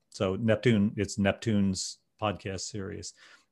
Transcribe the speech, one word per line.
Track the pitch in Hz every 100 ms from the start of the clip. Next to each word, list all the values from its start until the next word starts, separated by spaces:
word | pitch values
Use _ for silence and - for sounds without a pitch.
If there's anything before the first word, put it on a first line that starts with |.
| _
So | - 98 95
Neptune, | 117 107 127 110 101 -
it's | 98 -
Neptune's | 98 95 - 104 98 92 - - _ _
podcast | 107 95 104 95
series. | - 107 95 92 - - - - _